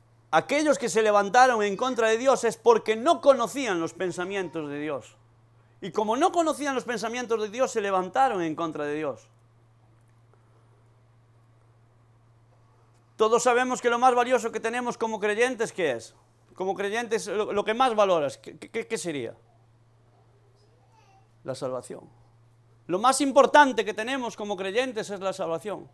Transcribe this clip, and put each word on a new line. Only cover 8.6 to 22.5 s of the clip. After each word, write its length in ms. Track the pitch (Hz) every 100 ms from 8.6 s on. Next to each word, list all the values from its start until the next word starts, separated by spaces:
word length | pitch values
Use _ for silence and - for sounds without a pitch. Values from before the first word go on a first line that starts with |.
| 165 151
de 120 | 147 151
Dios. 340 | 151 113 - _ _ _ _ _ _ _ _ _ _ _ _ _ _ _ _ _ _ _ _ _ _ _ _ _ _ _ _ _ _ _ _ _ _ _ _ _ _ -
Todos 280 | 214 233
sabemos 380 | 254 240 254 254
que 80 | 240
lo 100 | 240
más 140 | 254
valioso 380 | 247 240 254 226
que 80 | 220
tenemos 380 | 226 240 247 -
como 220 | 226 220
creyentes, 520 | 208 208 247 233 208
¿qué 200 | - 160
es? 240 | 117 - _ _ _ _ -
Como 200 | 185 190
creyentes, 520 | 202 220 240 220 175
lo, 260 | 196 170
lo 100 | 202
que 120 | 208 226
más 200 | 262 214
valoras, 420 | 202 170 143 -
¿qué, 200 | - 160
qué, 300 | - 226 226
qué 100 | 226
sería? 400 | 175 143 113 - _ _ _ _ _ _ _ _ _ _ _ _ _ _ _ _ _ _ _ _ 139
La 100 | 131
salvación. 540 | 131 127 - - - _ _ _ _